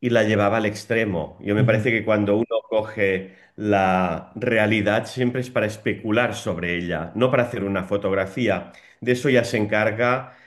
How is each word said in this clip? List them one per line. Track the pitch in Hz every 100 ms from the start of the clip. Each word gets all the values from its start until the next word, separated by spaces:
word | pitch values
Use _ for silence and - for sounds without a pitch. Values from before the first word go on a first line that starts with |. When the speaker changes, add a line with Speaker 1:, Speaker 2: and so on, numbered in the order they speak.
Speaker 1:
y | 123
la | 117
llevaba | 107 107 101 110
al | 107
extremo. | 104 - 117 107 87 73 -
Yo | 98 104
me |
Speaker 2:
Ujú. | 120
Speaker 1:
parece | 110 120
que | 113 110
cuando | 107 101 104
uno | 117 113 -
coge | 110 104 110 98 92 92 - _ -
la | 107 101 92 92 90 80 - 110
realidad | 127 110 107 110 101 110 110
siempre | 127 123 127
es | 123
para | 120 107
especular | 107 - 95 110 110 120 101
sobre | 110 85 87 87
ella, | 87 80 87 104
no | 131
para | 131
hacer | 120 101
una | 98 95
fotografía. | 92 101 98 95 95 131 113 92 - - - _
De | 120
eso | 123 143
ya | 123
se | 120 113
encarga | 101 107 107 107 120 127 131 -